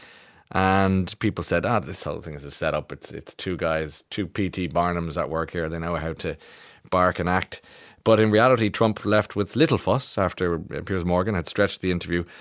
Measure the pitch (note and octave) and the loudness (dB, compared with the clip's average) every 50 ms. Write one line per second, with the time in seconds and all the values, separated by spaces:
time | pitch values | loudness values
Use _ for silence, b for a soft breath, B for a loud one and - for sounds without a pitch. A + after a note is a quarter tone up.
0 | b b b b b b b b b _ - F#2+ F#2+ F#2+ F#2+ G2 G2 F#2+ F#2+ F#2+ | b b b b b b b b b _ -2 0 2 4 4 4 4 4 4 2
1 | F#2 E2+ - - - G#2+ F2+ - D#2+ - F#2 F2 - G2+ A#2+ G#2+ C2+ C#2+ - - | 0 -2 -4 -4 -4 -4 -2 -4 -2 -2 0 0 0 0 0 -2 -2 -4 -8 -8
2 | - D#2 D2 - - E2+ D2+ C#2+ C#2+ C#2+ C2+ - E2 D#2 D#2 D2+ - - C#2 C2 | -8 -8 -8 -8 -8 -10 -12 -12 -10 -10 -8 -4 -2 -2 -2 -2 -4 -6 -12 -14
3 | - - - D2+ - - - - - F#2+ F2+ E2 F2 E2 D#2+ D#2 D#2+ D2+ D2+ - | -14 -14 -14 -14 -14 -14 -14 -10 -6 -6 -4 -2 -2 0 0 -2 -2 -4 -8 -12
4 | - _ - - G2 E2+ - - G2 F2+ - F#2 F2+ D#2 - F2 F2 F2 F2 F2 | -14 _ -6 -6 -6 -4 -4 -4 -4 -2 -2 -4 -4 -2 0 0 0 0 0 -2
5 | E2+ E2 D2 F2+ D#2 D2 D#2 D#2+ E2 D#2 - F2 E2 D#2+ E2 E2 E2 E2+ F2 D#2+ | -4 -4 -4 -4 -4 -4 -4 -4 -6 -4 -4 -6 -4 -4 -4 -6 -4 -4 -4 -4
6 | D#2 E2 D#2+ - - E2+ D2+ B B B B B B B B B B - - F#2 | -4 -6 -6 -6 -6 -8 -8 B B B B B B B B B B -2 2 2
7 | F2+ F2+ F2 - E2 F2 F2+ F#2 - - - - B B B B B B B B | 4 2 2 0 0 0 0 0 0 -2 -8 -12 B B B B B B B B
8 | _ A2+ A2 G#2+ A2 G#2+ G#2+ G#2+ A#2 C3 C3 A2 A2+ G#2 G2+ - A#2 A2 G#2 - | _ 4 6 6 6 6 6 6 6 6 6 4 4 2 2 2 2 2 2 0
9 | - G2+ G#2 G#2+ G2+ - - G#2 G2+ - - A#2 D#3 E3 C#3 - - F#2 G#2 C3+ | 0 2 4 4 4 2 0 -4 -4 -2 2 2 2 4 4 2 2 2 0 0
10 | - - - - F#2+ F2 - - F#2 F2 E2+ D#2+ - - - D2+ E2+ - F#2+ F#2 | 0 -2 -2 0 0 0 0 0 -2 -2 0 -2 -4 -8 -8 -8 -6 -4 -4 -2
11 | E2+ F2+ F2 F2+ F#2 G#2+ G#2+ F2 E2 - - - G2+ F#2+ - - - F#2 F2+ F2 | 0 2 2 2 2 2 0 -2 -2 -2 0 2 2 2 0 -2 -2 0 0 0
12 | - F2 F2 F2 E2+ B B B | -2 -2 -2 -2 -2 B B B